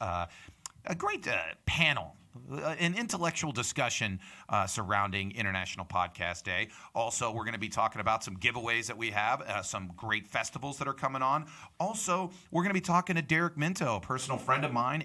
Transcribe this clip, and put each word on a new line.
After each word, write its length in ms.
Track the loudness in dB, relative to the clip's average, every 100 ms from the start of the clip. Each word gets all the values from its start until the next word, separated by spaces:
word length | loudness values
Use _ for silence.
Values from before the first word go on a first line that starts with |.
uh, 260 | -2 -2 -2 -8 -20 -16 -16 -12 -6
a 80 |
great, 340 | -2 -2 -2 -2
uh, 80 | -2 -2 -4 -2
panel, 500 | 4 4 4 -2 -12 -20 -18 -10
uh, 240 | -4 -2 2
an 160 | 2
intellectual 580 | 2 -2 0 0 0 -2
discussion, 680 | 0 -2 0 0 2 -2 -2 -8 -18 0
uh, 180 | 2 2
surrounding 640 | 0 2 4 4 2 -2
International 520 | -2 0 0 -2 -6
Podcast 600 | -2 0 0 0 -4 -4
Day. 240 | -2 0 -2 -6 -8
Also, 360 | -2 -2 0 -2
we're 140 | -2
gonna 140 | -4 -4
be 100 | -4
talking 320 | 0 0 2
about 240 | 0 0
some 120 | -2 2
giveaways 500 | 2 2 0 0 0
that 100 | -4
we 140 | -2
have, 320 | 2 2 0
uh, 200 | 0 -4
some 260 | -2 -4 -6
great 320 | -8 -2 -2 0
festivals 520 | -2 -2 -4 -8 -4
that 100 | -4
are 60 |
coming 260 | -2 -2 0
on. 240 | 2 2 0 -12 -20 _
Also, 520 | -4 -2 0 0 0 -6 -4
we're 120 | 0
gonna 100 | 2
be 80 | 2
talking 360 | 4 4 4 0
to 40 |
Derek 360 | 4 4 4 2
Minto, 380 | 0 2 2 0
a 40 |
personal 380 | 0 -2 0 -2
friend 260 | 2 4
of 80 | 4
mine 320 | 2 2 0